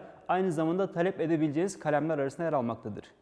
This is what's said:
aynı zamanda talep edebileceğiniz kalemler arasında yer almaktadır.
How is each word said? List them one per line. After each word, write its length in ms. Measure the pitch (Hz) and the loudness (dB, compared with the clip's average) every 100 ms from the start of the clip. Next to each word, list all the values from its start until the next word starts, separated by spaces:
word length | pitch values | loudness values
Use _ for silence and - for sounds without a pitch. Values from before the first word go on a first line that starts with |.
| - - - | -4 -10 -2
aynı 240 | 180 190 | 0 2
zamanda 400 | 160 160 185 190 | 2 0 0 0
talep 280 | 170 180 185 | 0 0 0
edebileceğiniz 600 | 160 160 156 143 196 - | 0 2 2 2 -2 -2
kalemler 380 | 156 147 160 147 | 0 2 2 0
arasında 260 | 135 - | -2 -2
yer 100 | 165 | 0
almaktadır. 500 | 147 117 110 110 101 - - | 0 0 -4 -6 -10 -12 -20